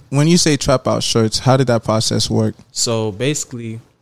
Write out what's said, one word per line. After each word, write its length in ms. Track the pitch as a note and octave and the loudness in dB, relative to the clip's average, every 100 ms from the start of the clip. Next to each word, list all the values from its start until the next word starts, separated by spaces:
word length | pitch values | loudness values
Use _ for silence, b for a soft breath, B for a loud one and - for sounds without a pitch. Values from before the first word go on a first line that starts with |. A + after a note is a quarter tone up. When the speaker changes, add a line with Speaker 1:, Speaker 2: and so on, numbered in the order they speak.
| - | -4
Speaker 1:
when 180 | C3+ D3+ | 0 4
you 80 | F3 | 4
say 180 | E3 C#3+ | 4 0
trap 320 | - C3 - | 2 0 0
out 160 | A2+ | -2
shirts, 360 | - A#2 A2 - | 0 0 0 0
how 180 | C3 C3 | 2 2
did 100 | B2+ | 2
that 160 | A2+ | 0
process 460 | - A2 - A2+ - | 0 -2 0 -2 -2
work? 260 | A2+ A2 - - | 0 -2 -4 -14
Speaker 2:
So 400 | - - A2+ A2 | -6 -4 -2 -4
basically 680 | G2+ B2+ D3+ - B2 A2+ A2+ - _ | -4 -4 -4 -8 -12 -12 -12 -16 _